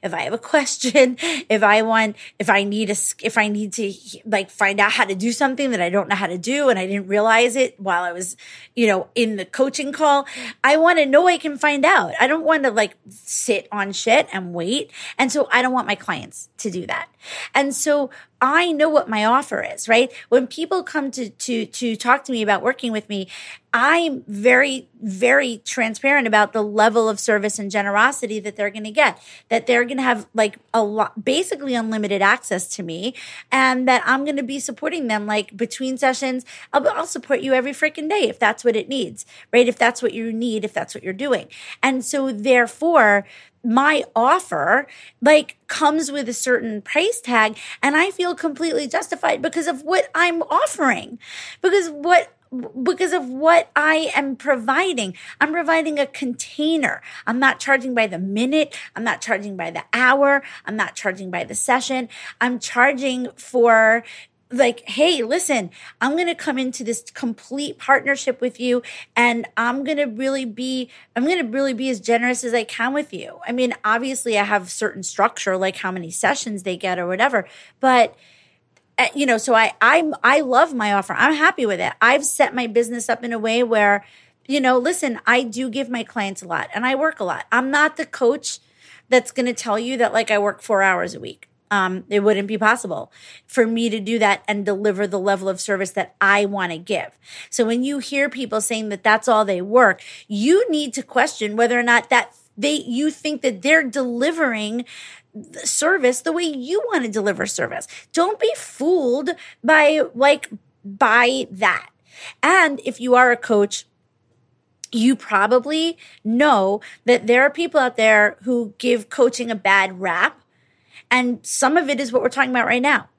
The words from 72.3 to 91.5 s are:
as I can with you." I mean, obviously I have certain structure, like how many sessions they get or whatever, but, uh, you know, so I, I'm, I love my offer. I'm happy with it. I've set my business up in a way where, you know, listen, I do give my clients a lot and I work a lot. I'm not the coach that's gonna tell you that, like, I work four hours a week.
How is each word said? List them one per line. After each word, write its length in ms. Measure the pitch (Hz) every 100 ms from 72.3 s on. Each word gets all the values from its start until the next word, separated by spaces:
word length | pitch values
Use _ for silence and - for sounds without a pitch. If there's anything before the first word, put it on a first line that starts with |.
| 247
as 80 | 247
I 120 | 233
can 280 | 226 - 233
with 220 | 277 294
you." 260 | 185 - - -
I 40 |
mean, 200 | 240 254 -
obviously 560 | 214 226 262 262 240 214
I 60 |
have 260 | 202 208 180
certain 320 | - 214 -
structure, 520 | 185 - 208 - - 185
like 200 | 190 190
how 140 | 190
many 200 | 185 170
sessions 540 | - 185 277 - 208
they 120 | 185 180
get 220 | 190 180
or 80 | 175
whatever, 420 | 185 254 233 - - - _
but, 340 | 262 254 226 _ _ _ _ _ _ _ _ -
uh, 80 | 254
you 100 | 294
know, 140 | 277 226
so 160 | 226
I, 180 | 226 220 -
I'm, 340 | 226 311 311 -
I 180 | 233 285
love 340 | 277 254 320
my 180 | 262 214
offer. 220 | 202 190
I'm 180 | - 262
happy 320 | 302 320 381
with 160 | 233 185
it. 140 | 175 -
I've 240 | 226 277 294
set 280 | - 277
my 120 | 254 240
business 420 | 220 233 240 226
up 160 | 226
in 80 | 240
a 60 | 233
way 240 | 220 226
where, 420 | 247 220 208 202 - _ _ _ -
you 140 | 285
know, 160 | 262 254
listen, 420 | 247 349 285 220 -
I 180 | 247
do 260 | 254 214 262
give 180 | 226 247
my 140 | 240
clients 400 | 208 - 196 190
a 40 | 180
lot 220 | 165 -
and 100 | 208
I 100 | 247
work 260 | 269 311 311
a 40 |
lot. 220 | 185 156 -
I'm 200 | 233 262
not 260 | 285 302 302
the 80 |
coach 540 | 311 - 233 254 - - _ _ - - _
that's 240 | 254 247
gonna 220 | - 247
tell 240 | 240 233 208
you 180 | 233 233
that, 160 | 233
like, 180 | 220 220
I 80 | 208
work 220 | 202 -
four 220 | - 208
hours 320 | 196 180 175
a 60 | -
week. 280 | - - -